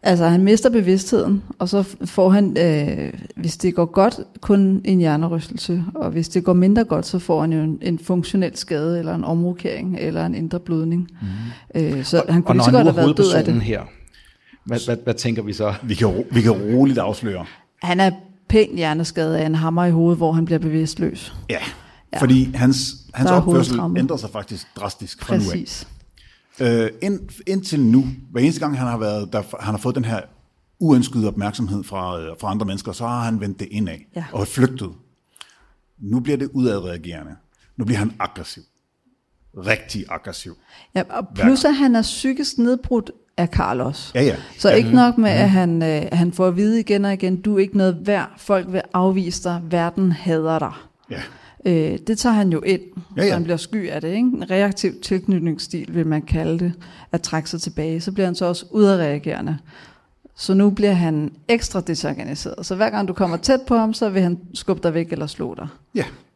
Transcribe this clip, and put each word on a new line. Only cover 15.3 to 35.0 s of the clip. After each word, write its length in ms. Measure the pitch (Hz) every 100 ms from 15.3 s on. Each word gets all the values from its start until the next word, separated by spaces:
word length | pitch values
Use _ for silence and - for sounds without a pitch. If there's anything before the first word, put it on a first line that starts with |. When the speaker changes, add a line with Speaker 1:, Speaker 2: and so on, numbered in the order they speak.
| 113
Speaker 2:
vi 100 | 104
så? 220 | 101 107 98
Speaker 3:
Vi 120 | 127
kan 120 | 92 110
ro-, 200 | 92 120
vi 80 | 120
kan 100 | 113
roligt 460 | 101 104 120 139 120
afsløre. 480 | 95 104 113 95 87 - _ _
Speaker 1:
Han 180 | 175 180
er 100 | 196 185 - - _
pænt 280 | 220 214 175
hjerneskadet 580 | 160 156 160 - 160
af 120 | 165 156
en 80 |
hammer 300 | 160 165 165
i 60 | 175
hovedet, 280 | 165 165 170
hvor 140 | 165
han 120 | 165
bliver 140 | 165 165
bevidstløs. 760 | 160 156 160 - 175 - - - -
Speaker 3:
Ja, 80 | 90 - - - - _
Speaker 1:
Ja. 80 | -
Speaker 3:
fordi 240 | 131 131 131
hans, 400 | 127 127 131 - - -
hans 140 | - 135
Speaker 1:
Der 60 | 180
er 40 |
Speaker 3:
opførsel 320 | 170 170 -
Speaker 1:
hovedtraume. 260 | 123 - -
Speaker 3:
ændrer 180 | 135 151
sig 140 | 110
faktisk 360 | 107 98 98 - -
drastisk 480 | 104 - 98 -
fra 120 | - -
nu 60 |
af. 40 | 98
Speaker 1:
Præcis. 400 | 85 - - - - - _ - _ _ _
Speaker 3:
Øh, 300 | 123 117 113 -
ind, 180 | 196 196 - - -
indtil 340 | 190 190 156
nu, 240 | 123 123 131 - -
hver 80 | 120
eneste 200 | 135 165
gang, 180 | 151 139
han 80 | 127
har 100 | 117
været, 340 | 107 104 101
der, 100 | 110 101 -
han 100 | 104
har 40 | 104
fået 160 | 123
den 100 | 131
her 160 | 113 113 - _ _ _ _ _
uønskede 480 | 170 131 127 123 107
opmærksomhed 540 | 101 101 104 110 101
fra, 360 | - 98 92 87
øh, 60 | 80 82
fra 100 | 107
andre 160 | 101 104
mennesker, 260 | 98 -
så 140 | 92 120
har 180 | 120
han 160 | 117 113
vendt 200 | 104 95
det 80 | -
indad 260 | 104 98 80 - -
Speaker 1:
Ja. 80 | 156
Speaker 3:
og 140 | - 101
flygtet. 440 | - 127 131 98 85